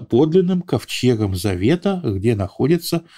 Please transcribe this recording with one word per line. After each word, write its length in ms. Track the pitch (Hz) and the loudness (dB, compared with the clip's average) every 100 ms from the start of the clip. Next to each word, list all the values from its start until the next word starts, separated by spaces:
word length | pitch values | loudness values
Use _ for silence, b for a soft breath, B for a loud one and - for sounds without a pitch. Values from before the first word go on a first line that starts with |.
| 123 | 0
подлинным 540 | 117 156 185 180 185 | 2 4 2 2 0
ковчегом 680 | - 135 - - 123 110 104 | -2 -4 -4 -2 0 2 0
Завета, 680 | 92 101 90 101 175 196 185 | -2 -2 0 0 0 -2 -2
где 320 | 139 98 110 107 | -4 -2 0 0
находится 680 | 92 - 135 170 - 170 - | -2 -2 0 0 -2 -6 -6